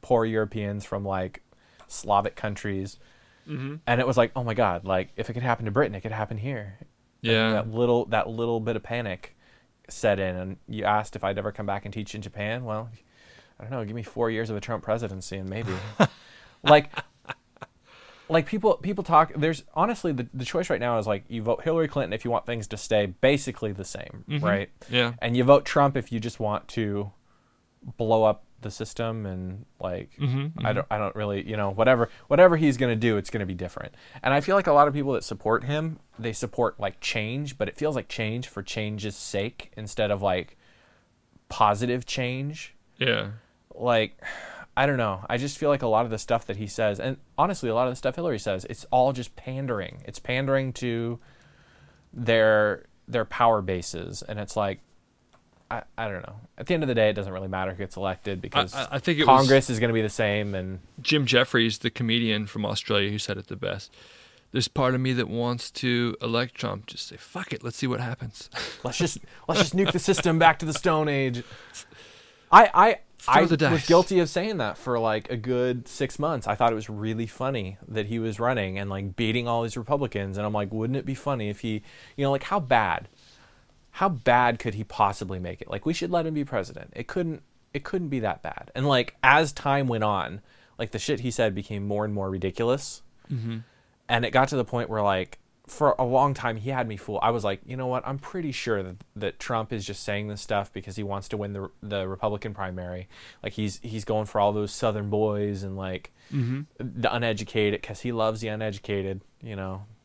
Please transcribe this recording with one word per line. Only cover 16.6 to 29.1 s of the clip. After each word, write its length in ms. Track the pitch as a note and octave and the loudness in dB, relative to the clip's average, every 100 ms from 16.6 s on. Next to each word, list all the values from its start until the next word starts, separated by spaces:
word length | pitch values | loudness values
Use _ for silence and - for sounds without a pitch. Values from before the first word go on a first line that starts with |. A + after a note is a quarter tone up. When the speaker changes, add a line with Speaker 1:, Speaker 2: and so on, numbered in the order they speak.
Speaker 1:
like, 280 | - D3+ D3 - - _ - - _ _ - _ _ - - - - | 8 8 8 -10 -12 _ -14 -14 _ _ -20 _ _ -20 -20 -20 2
like, 160 | E3 - | 2 2
people, 300 | G#3+ A3 - | 2 4 2
people 280 | F3+ G3+ | 0 -4
talk. 300 | E3+ E3 D#3+ - | 6 6 6 4
There's 280 | D3+ D#3 - | 0 0 -6
honestly 400 | - G3 A#3 F3 | 0 0 0 -2
the, 120 | C3+ A#2+ | -4 -6
the 120 | C3 B2 | -6 -4
choice 240 | - F3 | -2 0
right 100 | B2+ | 0
now 180 | A#2+ A#2 | 2 0
is, 80 | G#2 | 0
like, 200 | G2+ - | -2 -4
you 140 | A#2 | -6
vote 200 | A2 A2+ | 0 0
Hillary 260 | E3 E3 D#3 | 2 0 0
Clinton 240 | C#3+ G2 | 0 -2
if 100 | G#2+ | -2
you 80 | A#2+ | 0
want 140 | A#2 - | -2 -2
things 200 | A#2+ G#2 | -6 -6
to 100 | G#2+ | -10
stay 300 | - A2 G2+ | 2 2 2
basically 640 | F2+ C3+ C#3+ C3+ - A2 | 2 2 2 -2 -6 -6
the 100 | G2 | -6
same, 400 | F#2+ - - - - | -8 -10 -12 -14 -6
Speaker 2:
Mm-hmm. 160 | D3 G#2+ | -2 2
Speaker 1:
right? 240 | G2+ G2 - - | 0 -2 -10 -2
Speaker 2:
Yeah. 240 | B2 A#2+ A#2+ | 0 0 0
Speaker 1:
And 140 | A#2 B2 | -2 2
you 80 | |
vote 220 | B2+ C#3 - | 6 6 6
Trump 320 | - C#3+ C#3+ | 2 2 2
if 140 | A2+ | -4
you 60 | A#2 | -6
just 180 | A2 - | -6 -6
want 300 | G#2+ G#2 - | -4 -4 -6
to 420 | - G#2+ G2+ G#2 - _ _ _ _ _ _ - - | -4 -4 -4 -6 -12 _ _ _ _ _ _ -20 -6
blow 260 | A2 A2+ | 2 4
up 220 | A2 G#2+ - - | 4 2 -6 -14
the 100 | G#2+ | -12
system 540 | - G#2+ - A#2 | -10 -10 -6 -6